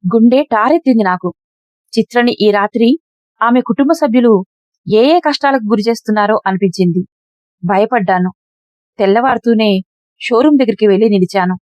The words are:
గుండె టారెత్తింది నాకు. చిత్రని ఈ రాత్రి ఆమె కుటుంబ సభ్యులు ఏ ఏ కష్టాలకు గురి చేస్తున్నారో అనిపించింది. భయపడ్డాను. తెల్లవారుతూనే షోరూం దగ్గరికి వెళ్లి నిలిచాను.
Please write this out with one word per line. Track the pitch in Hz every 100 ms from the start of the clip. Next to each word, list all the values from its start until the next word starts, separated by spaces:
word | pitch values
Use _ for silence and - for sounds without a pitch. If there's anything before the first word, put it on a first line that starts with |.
గుండె | 185 226 233 254
టారెత్తింది | 294 226 233 330 277 226
నాకు. | 196 180 180 - _ _ _ _ _
చిత్రని | - 214 240 240 -
ఈ | 214
రాత్రి | 202 202 226 233 311 _ _ _ _
ఆమె | 226 247
కుటుంబ | 240 226 277
సభ్యులు | 330 285 240 233 208 190 _ _ _ -
ఏ | 214 262 339
ఏ |
కష్టాలకు | 311 285 277 269 208
గురి | 214
చేస్తున్నారో | 214 233 - 214 208 214 196
అనిపించింది. | 190 190 175 180 170 180 _ _ _ _ _
భయపడ్డాను. | 175 190 226 240 190 185 185 - _ _ _ _ _ -
తెల్లవారుతూనే | 196 208 262 240 233 220 214 190 - _ _ _
షోరూం | - 233 302 285
దగ్గరికి | 233 - 214
వెళ్లి | 190 226
నిలిచాను. | 202 180 196 180 185